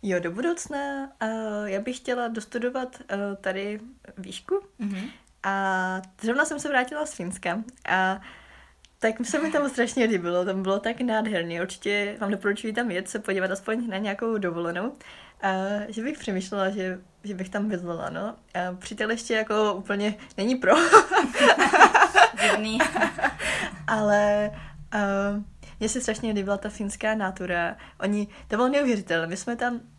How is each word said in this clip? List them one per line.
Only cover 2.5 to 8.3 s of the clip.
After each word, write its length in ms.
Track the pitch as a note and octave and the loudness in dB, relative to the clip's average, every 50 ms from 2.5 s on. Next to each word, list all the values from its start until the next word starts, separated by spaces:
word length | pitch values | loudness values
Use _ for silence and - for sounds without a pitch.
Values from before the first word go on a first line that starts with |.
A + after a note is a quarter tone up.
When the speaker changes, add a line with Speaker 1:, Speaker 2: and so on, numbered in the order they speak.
| - A#3+ A#3 B3 B3+ C4 B3+ B3+ B3+ - - - | -6 -4 -4 -2 -2 -4 -6 -6 -10 -16 -8 -6
Speaker 1:
eh, 80 | G3 G3+ G3+ G3+ G3 G3 | -4 -4 -2 -4 -6 -4
tady 380 | - F#3+ F#3 F#3+ G3 G#3 G#3+ G#3+ A3 A#3+ C4 - _ - - | -4 -4 -4 -4 -4 -6 -6 -8 -10 -16 -20 -20 _ -20 -16
výšku. 420 | - F#3 F#3 F#3+ - - - F#4 G4+ G4+ - _ - | -14 -14 -12 -14 -14 -4 -2 -2 -2 -2 -6 _ -6
Speaker 2:
Mhm. 280 | A3 G#3 G3 F#3 G3+ C4+ - - _ _ _ _ - | -4 -4 -4 -4 -6 -8 -12 -16 _ _ _ _ -2
Speaker 1:
A 580 | G3 G3 G3 G3 F#3+ F#3+ F#3 F#3 F#3 F#3 F#3 F#3 - _ - | -2 0 0 0 2 2 0 0 0 -2 -4 -8 -12 _ -6
zrovna 240 | - A3+ A#3+ C#4 D4+ | -4 -2 2 2 2
jsem 140 | D#4 D#4 C#4+ | 0 0 -6
se 100 | - D4 | -4 0
vrátila 360 | C#4+ B3+ B3+ B3+ D4+ D4+ D4+ | 0 0 0 0 -2 -6 -6
z 80 | D4+ - | -6 -6
Finska 480 | - - F3+ F#3+ - - F3+ E3+ G#3+ A3+ - - - - - | -8 -8 -8 -8 -4 -4 -4 -4 -4 -6 -10 -14 -12 -2 0
a 320 | F3+ F#3 F#3 F#3+ F#3+ G3 - - | 2 4 4 2 0 -2 -6 -16